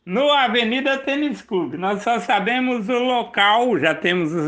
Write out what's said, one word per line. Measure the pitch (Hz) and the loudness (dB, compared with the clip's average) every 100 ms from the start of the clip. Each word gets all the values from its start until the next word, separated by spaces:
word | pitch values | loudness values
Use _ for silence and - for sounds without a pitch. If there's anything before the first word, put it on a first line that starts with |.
| - | -6
no | 190 294 | 0 2
Avenida | 285 247 233 226 254 269 269 | 4 2 2 0 0 0 -2
Tênis | 277 285 294 208 | -2 -2 -2 -6
Clube. | - 185 151 151 | -6 -4 -4 -4
Nós | 185 202 | -4 -2
só | 233 233 | -2 -2
sabemos | - 208 196 247 254 247 196 | 0 0 2 0 0 -2 -2
o | 247 | 0
local, | 247 247 220 - 202 214 247 185 | 0 0 -2 2 4 4 2 2
já | 156 | 0
temos, | 156 175 180 160 170 | 0 0 0 0 -2